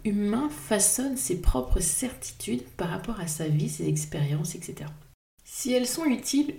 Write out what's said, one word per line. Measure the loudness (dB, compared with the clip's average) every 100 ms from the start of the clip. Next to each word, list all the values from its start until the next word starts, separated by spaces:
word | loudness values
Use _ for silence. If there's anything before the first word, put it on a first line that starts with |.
humain | -2 2 2 2 0
façonne | -2 0 2 4 2 0 -2
ses | -2 2
propres | 4 4 4 2
certitudes | 2 0 -2 -6 -12 -10 -4 -4 -6 -6
par | -4
rapport | -4 -6 -6
à | -4
sa | -4 0
vie, | 2 2
ses | -2 0
expériences, | 0 -2 -2 0 0 -2
et | -6
cetera. | -10 -10 -12 -14 -20 _ _ _
Si | -16 -8 2
elles | 2 2
sont | 0
utiles, | 2 2 2 2 2